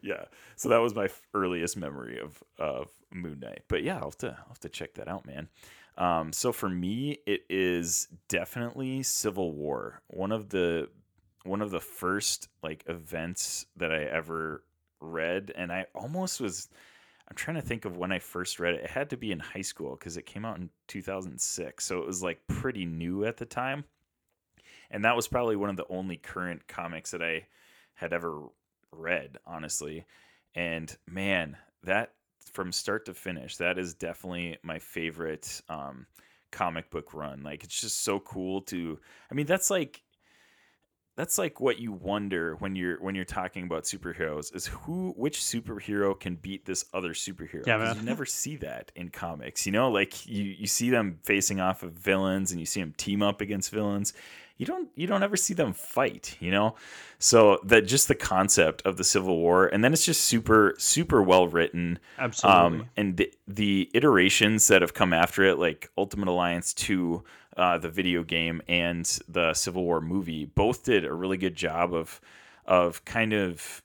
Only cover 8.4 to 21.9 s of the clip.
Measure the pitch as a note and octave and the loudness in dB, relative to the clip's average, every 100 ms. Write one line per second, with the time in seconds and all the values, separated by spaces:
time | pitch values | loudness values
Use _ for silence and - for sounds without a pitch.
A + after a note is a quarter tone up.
8.4 | E2+ B2 A#2+ B2 C3 C3 B2+ - A2 G2 | -4 -8 -8 -8 -6 -6 -4 -2 -2 -2
9.4 | F2 D2 D2 C2 G#1 - _ E2+ G2 A2 | -4 -4 -4 -4 -6 -14 _ -8 -4 -4
10.4 | G2+ F#2+ F2 E2 C#2+ _ _ _ _ _ | -4 0 0 0 -4 _ _ _ _ _
11.4 | F2+ G2 G#2 F2 - - F2+ G2+ - - | -8 -4 -4 -6 -8 -6 -4 -2 -2 -6
12.4 | - _ D#2+ D#2 - E2+ D#2+ E2+ E2 F2 | -10 _ -12 -10 -10 -10 -8 -8 -8 -6
13.4 | - - - - E2+ D#2+ D2 D#2+ E2 E2 | -8 -8 -12 -6 -2 -2 -2 -4 -4 -6
14.4 | D#2+ D2 _ _ _ _ E2 E2 E2 F#2 | -6 -8 _ _ _ _ -12 -6 -4 -4
15.4 | G2 - F2 F2+ F#2+ - B2+ E3+ F#3 - | -6 -10 -8 -8 -8 -12 -10 -8 -6 -6
16.4 | A#2 E2+ - _ - _ _ _ _ - | -6 -6 -14 _ -20 _ _ _ _ -12
17.4 | - D#3+ - A2+ G#2 F2 F2+ F#2 - F2+ | -8 -8 -6 -8 -8 -8 -4 -4 -6 -10
18.4 | F2+ - F2 E2+ - B2+ D3 B2 A2 E2+ | -8 -4 -2 -2 -6 -8 -6 -8 -6 -8
19.4 | - G2 F#2+ - C#2+ C2 E2+ E2+ - G2+ | -8 -10 -12 -10 -12 -12 -14 -14 -14 -12
20.4 | A2+ F2 F2+ _ - G2+ F#2 G2 F#2 B1+ | -12 -10 -14 _ -16 -12 -8 -8 -8 -6
21.4 | - - D#2 - - | -6 -6 -10 -8 -6